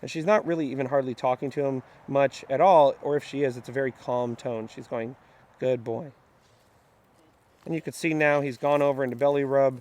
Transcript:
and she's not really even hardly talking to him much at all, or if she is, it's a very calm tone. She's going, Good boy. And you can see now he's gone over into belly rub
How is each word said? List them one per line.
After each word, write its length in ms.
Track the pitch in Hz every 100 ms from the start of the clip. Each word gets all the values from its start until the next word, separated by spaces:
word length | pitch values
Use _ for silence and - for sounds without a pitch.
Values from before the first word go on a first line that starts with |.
and 80 | -
she's 160 | 160 160
not 200 | 214 -
really 200 | 165 147
even 180 | 131 131
hardly 280 | 139 131
talking 360 | 120 131 127 143
to 140 | 127
him 180 | 139 131 - - -
much 380 | 139 139 - -
at 100 | 135
all, 340 | 180 175 143 -
or 140 | - 147
if 80 |
she 180 | - 139
is, 140 | 139 123
it's 120 | 117
a 40 |
very 200 | 123 135
calm 440 | - - 123 123 117
tone. 320 | 131 117 110
She's 180 | - -
going, 300 | 123 113 131 _ _ _ _
Good 260 | 131 127
boy. 280 | 117 113 160 - _ _ _ _ _ _ _ _ _ _ _ _ _ _
And 100 | -
you 60 | 160
can 120 | -
see 220 | - 170
now 280 | 156 151 147
he's 160 | 143 120
gone 240 | 143 147
over 200 | 143 135
into 140 | 135 120
belly 280 | 143 143
rub 360 | 139 139 135 127